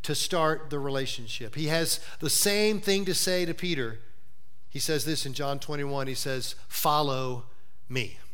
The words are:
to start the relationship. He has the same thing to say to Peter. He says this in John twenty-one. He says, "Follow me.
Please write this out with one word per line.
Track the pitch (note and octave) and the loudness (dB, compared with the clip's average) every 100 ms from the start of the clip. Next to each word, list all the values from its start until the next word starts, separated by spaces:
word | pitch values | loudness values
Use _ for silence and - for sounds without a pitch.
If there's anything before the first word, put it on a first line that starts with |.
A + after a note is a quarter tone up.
to | - | -2
start | D3 - F3 D#3 D3+ C#3+ | 0 2 4 4 2 0
the | C#3+ | -2
relationship. | C#3 C3+ C3 - A2 - A2 | 0 0 -2 -4 -4 -4 -4
He | C#3 D#3 | -2 2
has | E3 D#3+ - - - | 2 2 0 -2 -2
the | D3+ | 2
same | - G3+ G3+ G#3+ G#3 | 4 4 4 4 2
thing | - G3 | 2 2
to | F#3+ | 2
say | E3 - F3+ | 2 2 2
to | E3+ | 0
Peter. | D#3+ F3+ D3+ A#2 A2+ - - - - - - - | 0 0 0 -2 -2 -4 -4 -4 -4 -4 -6 -4
He | C#3 | -2
says | - D3+ | 0 0
this | B2 D3+ C#3 | 0 0 -2
in | |
John | B2+ C#3 C#3 | -2 -2 -2
twenty-one. | - D3 C#3+ C#3 C3 | -2 -2 -2 -2 -2
He | |
says, | B2+ C#3+ C3 - - - | -2 -2 -2 -2 -4 -4
"Follow | - D#3+ D3 D3 C3 C3 B2 - - - - - | 2 4 4 4 0 -2 -2 -4 -4 -4 -4 -2
me. | B2+ A#2 - - | -2 -2 -2 -4